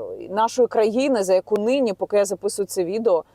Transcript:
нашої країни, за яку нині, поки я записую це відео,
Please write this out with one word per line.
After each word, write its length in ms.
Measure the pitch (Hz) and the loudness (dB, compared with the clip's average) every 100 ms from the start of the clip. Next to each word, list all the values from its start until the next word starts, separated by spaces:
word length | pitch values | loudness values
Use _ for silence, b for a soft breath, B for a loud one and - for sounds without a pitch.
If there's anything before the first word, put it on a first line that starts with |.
| 101 95 - | -6 -10 -6
нашої 380 | 196 226 - 233 | -2 0 2 2
країни, 560 | 233 214 220 277 240 | 2 2 2 0 0
за 100 | 185 | 2
яку 240 | 185 - 214 | 0 2 -2
нині, 360 | 214 277 240 | 0 0 0
поки 240 | 190 185 208 | -2 -2 0
я 80 | 196 | 0
записую 400 | 202 202 - 196 | -2 -4 -4 -4
це 180 | - | -4
відео, 400 | 170 214 226 165 b | -4 -2 2 0 b